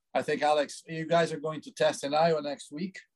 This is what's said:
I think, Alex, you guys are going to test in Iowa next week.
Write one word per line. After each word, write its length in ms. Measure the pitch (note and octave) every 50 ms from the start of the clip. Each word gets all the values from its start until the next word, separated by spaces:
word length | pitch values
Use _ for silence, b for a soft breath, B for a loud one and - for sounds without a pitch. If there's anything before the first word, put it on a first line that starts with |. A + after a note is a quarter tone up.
| _ _ -
I 80 | C3+
think, 200 | A#2+ D3+ D3+ B2+
Alex, 420 | D3 D3 D3+ D3+ C#3 A#2+ - - -
you 200 | D#3+ D#3+ D#3+ D#3+
guys 260 | D#3+ E3+ E3+ E3 D#3+
are 80 | D#3+ D3+
going 200 | D3 D#3 D#3 D3
to 100 | - B2+
test 320 | - - D#3 D3+ D3+ - D3
in 100 | C#3 D3
Iowa 260 | D3+ E3 E3+ D#3+ D3+
next 300 | C#3+ C#3+ C#3 - - -
week. 300 | D3 D3+ F#3+ F#3+ - - - _ _